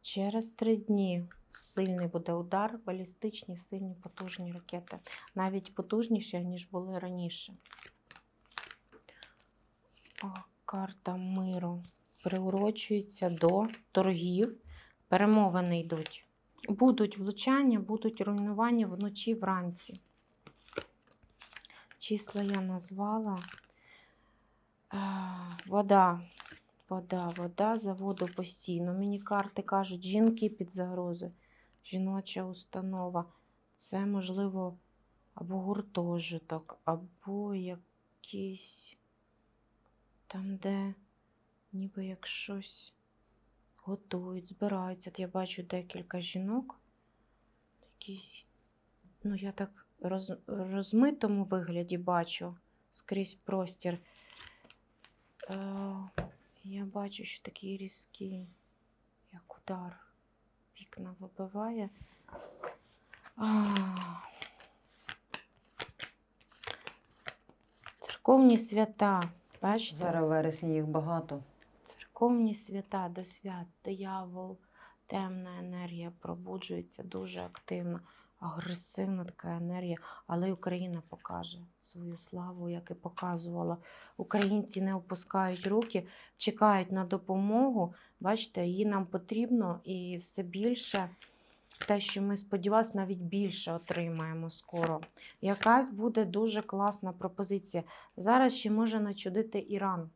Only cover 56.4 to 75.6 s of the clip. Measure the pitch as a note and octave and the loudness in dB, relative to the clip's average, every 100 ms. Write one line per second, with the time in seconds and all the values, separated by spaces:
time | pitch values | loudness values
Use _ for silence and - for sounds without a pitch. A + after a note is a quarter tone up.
56.4 | _ _ G3 G3 G3 G3+ G3+ G3+ G3 - | _ _ -12 -8 -6 -6 -6 -8 -12 -10
57.4 | - - G3 G3 F#3+ - - - F#3+ F#3 | -12 -12 -10 -8 -8 -10 -12 -10 -10 -8
58.4 | F3+ _ _ _ _ _ _ _ _ F3+ | -12 _ _ _ _ _ _ _ _ -20
59.4 | _ - - F#3 F3+ F3 - _ _ _ | _ -18 -10 -8 -8 -14 -20 _ _ _
60.4 | _ _ _ - G3 - F#3 F3+ F#3 F#3 | _ _ _ -20 -20 -14 -14 -12 -16 -10
61.4 | F#3+ G3+ A3 A#3 G3+ - - - - - | -8 -4 -4 -4 -6 -8 -20 -20 -18 -16
62.4 | - - - - _ _ _ - - - | -16 -12 -12 -12 _ _ _ -20 -20 -2
63.4 | A3 G#3+ G#3 G3 F#3+ F#3 F3+ E3+ - - | 2 4 4 2 0 -4 -6 -10 -14 -14
64.4 | - - - _ _ _ - - _ - | -16 -16 -20 _ _ _ -16 -16 _ -16
65.4 | - _ _ - - - - _ _ _ | -16 _ _ -12 -12 -10 -14 _ _ _
66.4 | _ - - - - - _ _ - - | _ -14 -10 -10 -12 -16 _ _ -14 -14
67.4 | - - _ _ - - - - - C4+ | -20 -20 _ _ -20 -16 -14 -2 8 12
68.4 | C4 A3+ - G#3 A3 - G#3 F#3+ F3 - | 12 10 6 2 2 4 4 4 0 -6
69.4 | _ - F#3+ A3 A3+ D#3 F3 E3 D#3 D#3 | _ -2 2 2 0 -2 0 2 4 4
70.4 | D#3+ D#3 E3 D#3 D3+ D#3 D#3 E3+ D#3+ C#3+ | 2 0 0 0 2 0 0 -2 -2 -10
71.4 | - _ - _ - - - - A#3+ A#3+ | -10 _ -20 _ -20 -18 -18 2 4 4
72.4 | A3 G#3 - G3 G3 G3 F3+ F3 F#3 - | 2 0 -6 -8 -4 -4 -4 -6 -10 -12
73.4 | G3 F3+ F3 _ - F#3+ G3 F#3+ F3+ F3+ | -10 -8 -10 _ -10 -8 -6 -6 -8 -10
74.4 | F#3 F#3 _ - - _ _ G3 F#3+ F#3 | -10 -12 _ -20 -20 _ _ -4 -4 -6
75.4 | F#3 F3+ | -10 -10